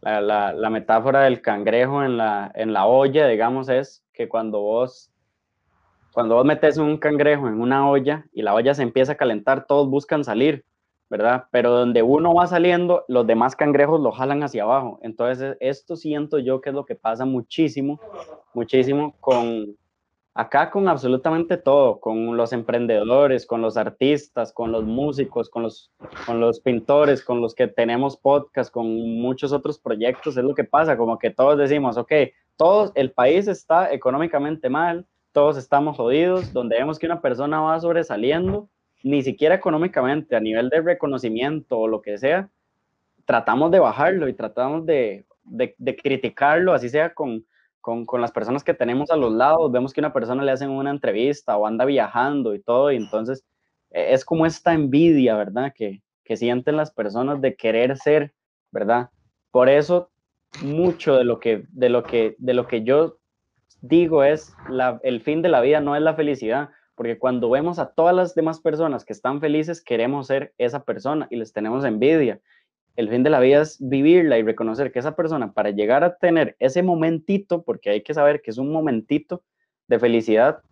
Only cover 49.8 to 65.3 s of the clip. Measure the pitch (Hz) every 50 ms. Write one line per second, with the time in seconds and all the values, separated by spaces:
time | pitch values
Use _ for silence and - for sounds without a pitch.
49.8 | 123 139 - - 156 151 151 139 117 113 127 135 139 139 135 127 143 139 135 135
50.8 | 135 139 143 143 - 120 104 - 117 143 147 143 _ - 110 104 104 107 110 113
51.8 | 123 135 143 135 110 101 - 120 123 139 147 143 131 113 104 101 101 - 120 123
52.8 | 139 147 139 123 107 98 - 107 110 117 131 131 _ _ _ _ _ _ _ _
53.8 | _ _ - 82 85 73 123 131 - - 170 165 160 165 156 - _ 175 165 160
54.8 | 151 135 127 147 165 170 160 143 127 123 110 107 104 98 98 117 131 135 - _
55.8 | 113 104 98 101 _ _ _ _ _ _ 113 104 117 120 123 127 127 - 151 156
56.8 | 151 151 _ - 110 104 101 117 127 135 143 143 135 135 - _ - 113 110 113
57.8 | 120 127 139 131 - 151 147 156 147 143 _ _ _ _ _ _ _ _ - 101
58.8 | 104 101 117 120 123 123 _ _ _ _ _ _ _ _ _ 127 127 127 139 147
59.8 | 151 147 175 175 175 _ _ _ _ _ _ _ _ _ _ - - 139 147 156
60.8 | 175 185 170 - - 156 139 131 127 123 117 110 - 117 113 104 - - - 131
61.8 | 127 123 120 123 120 - - 117 113 110 110 _ 123 127 123 123 120 123 - 117
62.8 | 110 113 135 147 160 160 160 _ _ _ _ _ _ _ _ _ _ _ _ _
63.8 | - 127 156 170 175 165 160 151 135 139 151 156 156 - _ - - - 127 127
64.8 | 127 127 120 113 - 131 123 117 - -